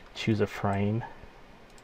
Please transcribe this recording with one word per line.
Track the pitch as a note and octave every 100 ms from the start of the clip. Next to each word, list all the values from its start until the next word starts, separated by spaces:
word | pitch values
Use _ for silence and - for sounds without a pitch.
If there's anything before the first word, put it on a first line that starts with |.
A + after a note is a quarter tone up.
| -
choose | - - G#2+
a | G#2
frame, | - G#2 G2 G2+ A2 - - - - - - - -